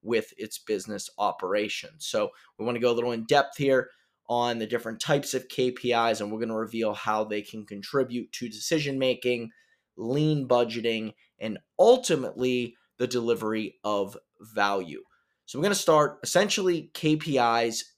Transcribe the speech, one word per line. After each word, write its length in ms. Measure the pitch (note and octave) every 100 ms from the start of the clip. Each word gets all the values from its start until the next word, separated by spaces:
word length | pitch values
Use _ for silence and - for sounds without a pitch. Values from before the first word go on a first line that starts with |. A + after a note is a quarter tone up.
with 280 | G2+ A#2 G#2+ -
its 220 | G#2 -
business 500 | - G#2 G#2 G2+ - -
operations. 880 | G2+ - F#2 G#2 G#2 - - - -
So 240 | A2 G#2 - _ _
we 60 |
wanna 160 | A2 A#2+
go 100 | A#2+
a 40 |
little 180 | A#2 A#2+
in 120 | A#2 A2+
depth 300 | C#3+ C#3 -
here 340 | C#3 C3 B2 _ _ _ -
on 300 | A#2+ A#2+ A#2
the 80 | A2
different 320 | A#2 A2+ A2+
types 340 | - D3 C#3+
of 160 | C3 -
K 220 | - B2+
P 220 | B2 B2
Is, 280 | A#2 A2+ A2
and 120 | G#2
we're 80 | A2
gonna 160 | A2+ A2
reveal 360 | A2 A2+ A2
how 280 | G2+ - G#2+
they 200 | G#2+ G#2
can 220 | G#2 A2
contribute 680 | G#2 G2+ G2 C#3 B2 A#2+ -
to 160 | - A#2+
decision-making, 1040 | G#2+ - D#3+ C#3+ C3+ C3 B2 B2 A#2+ A2+ _ _ _ _ -
lean 520 | A2+ C#3+ D3+ D3+ B2+
budgeting, 680 | B2 A#2 A2+ A2+ A2+ A2 - _ _
and 200 | A2 G#2 _ -
ultimately 960 | G3 B3 - D#3 B2 - B2+ B2 A#2+ _ _ _
the 80 | B2
delivery 720 | A#2+ A#2 A2 A2 A2 G#2+ _
of 320 | G#2 G2+ G2 A2+ _ _
value. 640 | A2+ A2 G2+ G2+ F2 B1 - _ _ _ -
So 120 | B2+
we're 60 |
gonna 100 | F#3 G3+
start, 420 | - D#3 D3 -
essentially, 680 | - F3 G3+ G3+ F#3 E3+ D#3
K 200 | - D#3
P 240 | D#3 D#3 C3+
Is 460 | A#2 A#2 A#2 A2+ -